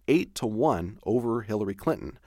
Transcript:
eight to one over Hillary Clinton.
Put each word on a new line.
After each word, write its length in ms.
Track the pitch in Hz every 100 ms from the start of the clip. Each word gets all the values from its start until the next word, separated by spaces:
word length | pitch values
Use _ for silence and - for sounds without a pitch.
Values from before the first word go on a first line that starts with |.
| -
eight 260 | 156 -
to 120 | - 117
one 520 | 107 151 98 87 - -
over 340 | 120 117 117
Hillary 340 | 107 107 101
Clinton. 440 | 98 - 135 - -